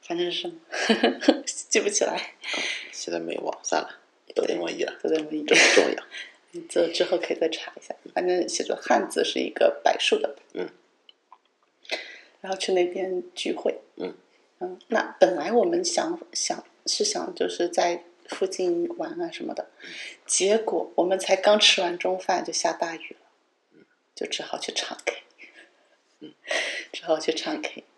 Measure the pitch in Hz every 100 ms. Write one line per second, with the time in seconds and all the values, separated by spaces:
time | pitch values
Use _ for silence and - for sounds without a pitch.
0 | - 170 175 175 - - _ - - 220
1 | - - - - - - - 226 202 202
2 | - - - - - - - - - -
3 | - 85 82 - - - - - - -
4 | _ _ _ - - 170 170 - - -
5 | - 160 156 151 - - - - 73 -
6 | - - - - _ 175 165 175 165 170
7 | 180 170 - 165 160 - - - - -
8 | - - 180 180 - - - - - -
9 | - - - - - - - - - -
10 | - - - - _ - 90 - _ _
11 | _ _ _ - _ _ _ _ - -
12 | - - - _ - - - 185 175 196
13 | 185 180 - - - - - - - -
14 | 90 - _ _ _ _ 185 185 _ 220
15 | - - 180 175 - 233 185 175 180 -
16 | 160 170 - - - - - _ - -
17 | 214 - - 180 180 - 175 - 180 175
18 | - _ - - 185 - 180 170 175 -
19 | 175 170 175 - - - - _ - -
20 | - - - - 185 220 220 - - -
21 | 170 190 - 190 208 214 208 - 180 175
22 | 190 185 - 180 160 160 165 160 170 165
23 | - - _ _ _ _ _ _ _ _
24 | _ - - - - - - - - -
25 | - - - _ - - - _ _ _
26 | _ _ - _ - - - - - -
27 | - 156 - 160 - 151 - - -